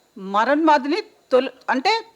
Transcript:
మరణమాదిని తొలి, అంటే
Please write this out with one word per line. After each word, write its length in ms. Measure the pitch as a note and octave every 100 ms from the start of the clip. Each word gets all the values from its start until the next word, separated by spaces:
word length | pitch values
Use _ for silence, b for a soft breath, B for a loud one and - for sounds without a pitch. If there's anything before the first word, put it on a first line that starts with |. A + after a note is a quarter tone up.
| _ G#3+
మరణమాదిని 840 | F#3+ G3+ A#3+ D4 D#4+ D4 C4+ F#4 - _ -
తొలి, 180 | B3+ C4+ - -
అంటే 340 | B3 F#4 A4+ -